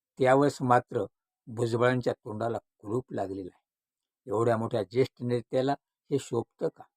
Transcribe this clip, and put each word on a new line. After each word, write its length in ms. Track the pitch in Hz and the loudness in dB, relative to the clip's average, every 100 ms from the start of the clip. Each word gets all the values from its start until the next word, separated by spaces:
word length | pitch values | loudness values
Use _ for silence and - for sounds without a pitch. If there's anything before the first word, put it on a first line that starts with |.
| _ - | _ 0
त्यावेळेस 420 | 127 135 143 - | 4 6 4 2
मात्र 440 | 127 123 - 120 101 _ _ _ - | 4 4 2 -6 -6 _ _ _ -10
भुजबळांच्या 640 | 110 120 113 123 127 120 | -4 -2 2 2 2 -2
तोंडाला 440 | - 120 107 113 110 | -4 -8 -6 -4 -6
कुलूप 560 | - _ 104 120 - | -10 _ -6 -6 -4
लागलेलं 360 | 107 95 98 90 | -6 -6 -8 -12
आहे. 80 | _ _ _ _ _ _ _ - | _ _ _ _ _ _ _ -4
एवढ्या 300 | 101 117 113 | 0 2 0
मोठ्या 260 | 113 117 | -2 -4
ज्येष्ठ 400 | 101 120 127 - | -2 0 0 -2
नेत्याला 520 | 120 123 - 131 127 117 _ _ - | -4 -4 -2 -2 -2 -4 _ _ -6
हे 80 | 139 | -4
शोभतं 480 | - 117 - - 156 | -2 -4 -4 -6 -6
का? 160 | - - | -6 -20